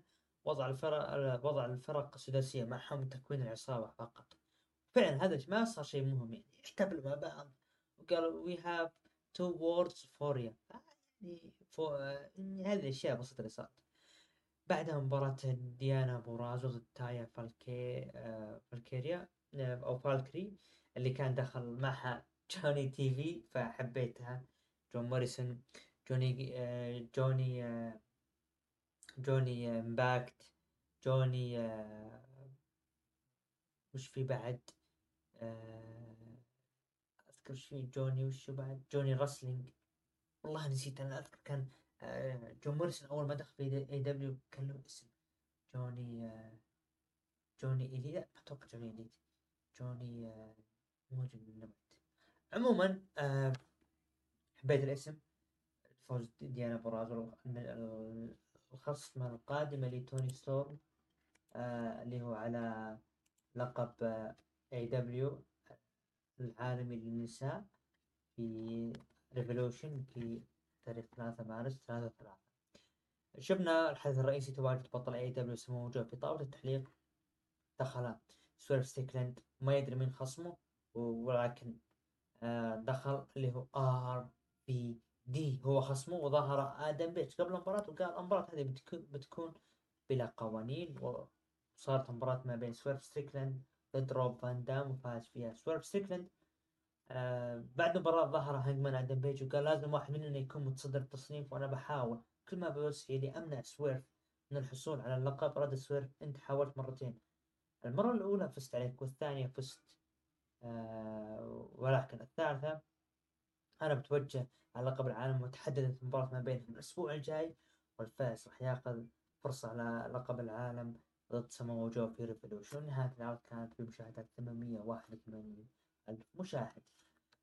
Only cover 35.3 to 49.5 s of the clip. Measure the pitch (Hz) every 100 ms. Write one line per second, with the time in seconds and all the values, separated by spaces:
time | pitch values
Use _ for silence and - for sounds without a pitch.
35.3 | - 113 113 113 113 113 113 113 113 113
36.3 | 120 _ _ _ _ _ _ _ _ _
37.3 | - - 135 - 139 131 135 131 131 135
38.3 | 131 - 135 135 135 - 143 135 127 139
39.3 | - 127 127 127 - _ _ _ _ _
40.3 | _ 151 156 147 131 139 135 135 135 -
41.3 | - - 143 131 - _ _ 117 123 131
42.3 | 127 117 117 143 147 175 - - 147 139
43.3 | 143 151 - 135 139 135 139 135 139 139
44.3 | 135 - - 135 139 - - - _ _
45.3 | _ _ _ _ 127 123 120 120 117 113
46.3 | 110 113 - _ _ _ _ _ _ _
47.3 | _ _ _ 131 131 131 131 139 170 -
48.3 | - - 139 - 120 117 110 113 - _
49.3 | _ _